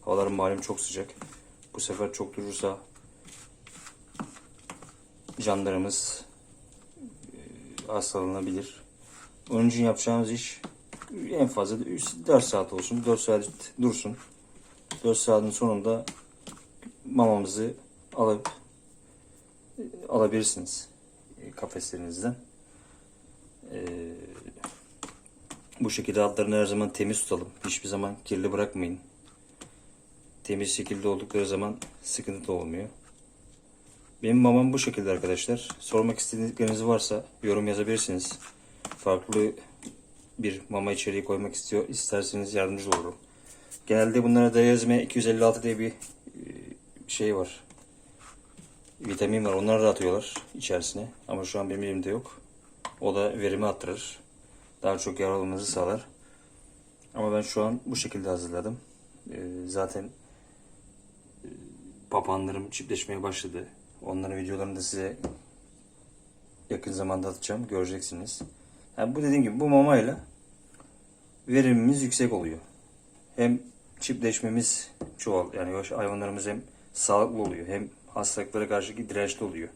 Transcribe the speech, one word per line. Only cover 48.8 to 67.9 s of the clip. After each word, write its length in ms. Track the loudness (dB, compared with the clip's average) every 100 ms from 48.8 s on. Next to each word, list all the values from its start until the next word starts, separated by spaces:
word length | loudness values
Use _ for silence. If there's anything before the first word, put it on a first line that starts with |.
| -20 -12
Vitamin 440 | -8 -2 0 2
var. 80 | 2
Onları 300 | 0 4 6
da 60 | 6
atıyorlar 460 | 4 2 0 -2 -12 -12
içerisine. 540 | -10 -2 -2 -2 -6 -10 -12 -8
Ama 160 | -6
şu 160 | -4 -4
an 100 | -4
benim 120 | -4
elimde 280 | -4 -4 -2
yok. 300 | -4 -6 -18 -20 -20 -20 -14 -14 -4
O 140 | 0
da 240 | 2 0 0
verimi 280 | -2 0 0
arttırır. 520 | -2 -6 -8 -8 -14 -20 -20 -20 -20 -20 _
Daha 160 | -2 0
çok 220 | -2 -2
yavrulamanızı 520 | 0 0 -2 -4 -4
sağlar. 340 | -2 0 -2 -6 -20 -20 -20 -20 -20 -20 -20 -20 _ -16
Ama 180 | -4 0
ben 100 | 0
şu 220 | 0 0
an 160 | 0 0 -4
bu 100 | -4
şekilde 320 | -4 -4 -4
hazırladım. 520 | -4 -4 -6 -6 -8 -14 -20 -20 -20 -14
Ee, 80 | -12 -10 -10 -6
zaten, 360 | -4 -4 -4 -10 -16 -20 -20 -20 -20 -20 -20 -20 -20 -20 -20 -20 -20
e, 40 | -18 -16 -18 -20 -20 -20 -2
papağanlarım 600 | 0 2 -2 -2 -6 -8
çiftleşmeye 520 | -10 -6 -6 -4 -4
başladı. 460 | -4 -4 -8 -10 -12 -18 -20 -16
Onların 360 | -8 -6 -4 -6
videolarını 380 | -6 -4 -6 -6
da 60 |
size 340 | -6 -4 -6 -6 -10 -10 -18 -20 -20 -20 -20 -20 -20 -20 -20 -20 -20 -20 -8
yakın 220 | -8 -6
zamanda 360 | -4 -2 -2 -2
atacağım. 380 | -6 -6 -4 -2
Göreceksiniz. 760 | -2 -2